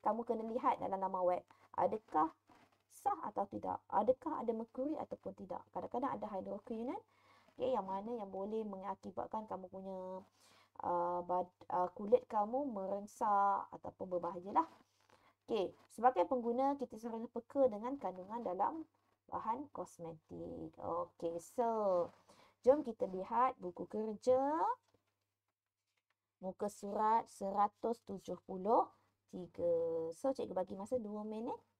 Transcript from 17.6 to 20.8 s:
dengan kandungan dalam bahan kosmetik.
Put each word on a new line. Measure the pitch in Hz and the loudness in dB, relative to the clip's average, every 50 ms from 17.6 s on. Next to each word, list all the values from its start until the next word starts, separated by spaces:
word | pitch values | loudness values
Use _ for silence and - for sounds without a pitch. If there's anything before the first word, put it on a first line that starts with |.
| 269 254 | 4 4
dengan | 208 202 220 247 285 277 | 4 0 -4 -6 -6 -4
kandungan | - 185 185 185 180 196 220 240 | -4 -6 -6 -6 -10 -8 -8 -6
dalam | 226 196 180 190 202 285 302 320 320 _ _ _ _ _ _ _ _ - | -4 -4 0 0 0 0 0 -4 -10 _ _ _ _ _ _ _ _ -8
bahan | - - - 220 233 262 294 - _ | -8 -6 -2 -4 -4 -4 -6 -10 _
kosmetik. | 185 180 175 - - 170 165 165 160 _ _ 180 170 165 175 170 165 160 160 - - | -10 -10 -10 -10 -12 -12 -12 -12 -14 _ _ -12 -10 -10 -10 -8 -10 -10 -12 -12 -10